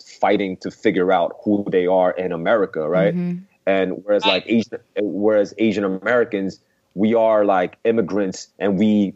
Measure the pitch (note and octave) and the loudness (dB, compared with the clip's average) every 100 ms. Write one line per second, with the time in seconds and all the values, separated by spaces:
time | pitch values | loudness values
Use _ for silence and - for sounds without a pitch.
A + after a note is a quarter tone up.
0 | - - G2+ G#2 G2 F#2 F#2+ - A2+ F#2+ | -18 -2 0 2 0 -6 -10 -4 0 0
1 | F2+ F#2 E2 - G#2+ G2+ G2+ F#2 F2 F#2 | 2 2 0 -4 -2 -2 0 0 2 2
2 | F2+ - F#2 E2+ F2 A2+ F#2+ D#2+ D2+ F#2 | 2 0 -4 -4 0 0 0 -4 -2 0
3 | G2+ F3 F3 F3 F#3+ _ - G2 F#2 - | 0 0 -4 -6 -12 _ -2 0 0 -4
4 | G2+ G#2 A2+ A2+ - A#2 G#2 - _ F#2+ | 0 0 2 -2 0 0 0 -8 _ -6
5 | G#2 F2 G#2 G#2+ G2 - A2 G2+ G2+ F#2+ | -4 0 2 2 0 0 -2 0 -2 -4
6 | G#2 A#2+ A2+ G2+ G2 - _ _ _ F2+ | -2 0 0 -2 -6 -8 _ _ _ -2
7 | G#2+ A2+ A2+ G#2+ G2+ F#2+ F2+ - A2+ A#2 | 0 2 2 2 2 2 0 -2 -2 0
8 | E2+ F#2+ F#2+ - - - G2 F#2+ G#2+ G#2 | 0 -2 -4 -6 -14 -4 -2 2 2 4
9 | G2 | 2